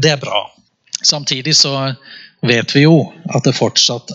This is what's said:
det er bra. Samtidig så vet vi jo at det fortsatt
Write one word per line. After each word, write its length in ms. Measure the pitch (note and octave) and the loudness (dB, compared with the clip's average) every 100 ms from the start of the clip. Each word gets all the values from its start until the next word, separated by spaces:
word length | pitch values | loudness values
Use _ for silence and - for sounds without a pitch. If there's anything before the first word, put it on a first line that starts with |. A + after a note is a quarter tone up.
det 100 | D3+ | -2
er 60 | C#3+ | 0
bra. 340 | A2+ G2+ - _ _ _ _ - | -4 -6 -6 _ _ _ _ -6
Samtidig 500 | - D3+ C#3 C3 C#3 | -4 -4 -4 -6 0
så 400 | D3+ D3 C#3 C3+ C3 - - - _ | 0 0 -2 -4 -6 -14 -20 -20 _
vet 300 | B2 A#2 A2 | 0 0 2
vi 100 | C#3 | 4
jo 160 | D3+ E3 - - - | 6 4 2 -8 -6
at 100 | C3+ | -2
det 120 | - - | 0 0
fortsatt 560 | A2+ - - A#2+ - | -2 0 -2 -2 -10